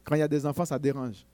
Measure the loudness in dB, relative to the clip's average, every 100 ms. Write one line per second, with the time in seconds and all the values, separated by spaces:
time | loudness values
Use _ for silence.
0 | -2 2 2 2 0 -2 -2 0 0 0
1 | -6 -10 -18